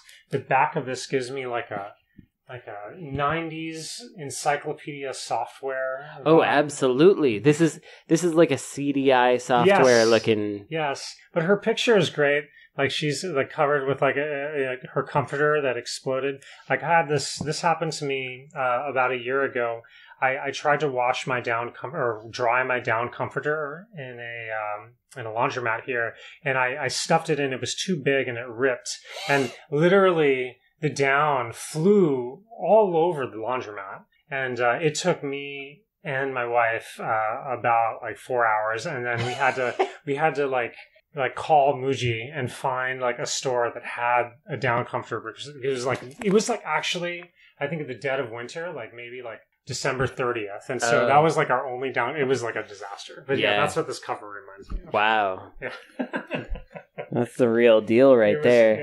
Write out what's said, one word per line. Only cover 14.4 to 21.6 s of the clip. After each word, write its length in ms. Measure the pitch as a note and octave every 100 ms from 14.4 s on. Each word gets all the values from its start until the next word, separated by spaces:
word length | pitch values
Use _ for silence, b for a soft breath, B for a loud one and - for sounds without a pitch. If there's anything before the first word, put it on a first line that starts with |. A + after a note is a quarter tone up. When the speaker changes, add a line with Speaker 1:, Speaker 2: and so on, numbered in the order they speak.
| C#3+ D3 C3+ B2+
Speaker 1:
a, 40 | C3+
her 100 | -
comforter 580 | C#3 D3+ C3 C#3+ D3 D3+
that 160 | C#3 A#2+
exploded. 640 | - - - C3 C3+ C#3 B B B
Like, 120 | -
I 40 | C#3 E3+
had 100 | D3+
this, 300 | D3 C#3+ -
this 240 | C#3 D3+
happened 320 | F3 D#3+ D#3+
to 120 | D3 D3
me, 440 | C3+ C3 B2+ C#3+ D#3+
uh, 300 | B2+ B2 C#3+
about 220 | C3 B2+
a 60 | C3
year 260 | A#2 C3+
ago. 380 | C3+ B2+ A#2 A#2 A2+ b b b
I, 160 | C3 C3 C#3+
I 40 |
tried 280 | C#3 D3+ D3
to 80 | D3+
wash 360 | B2+ B2 B2+ -
my 120 | B2
down 320 | A#2 A#2